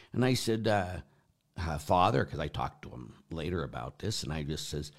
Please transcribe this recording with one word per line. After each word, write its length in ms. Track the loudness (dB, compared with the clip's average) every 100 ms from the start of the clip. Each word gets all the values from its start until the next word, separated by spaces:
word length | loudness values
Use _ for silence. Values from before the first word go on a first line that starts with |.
| -6
and 140 | 0 2
I 80 |
said, 340 | 2 2 2 2
uh, 300 | 2 0 -6 -10 _ _ _ _ -6
uh, 220 | -4 -2
"Father," 480 | 4 6 6 4 0
'cause 140 | -2
I 100 | -4
talked 320 | -2 -6 -8
to 80 | -12
him 240 | -12 -14 -16 -10
later 320 | -6 -2 -2
about 360 | -2 -6 -8 -6
this, 240 | -4 -4
and 100 | -2
I 100 | -4
just 240 | -2 -4 -4
says, 240 | -6 -6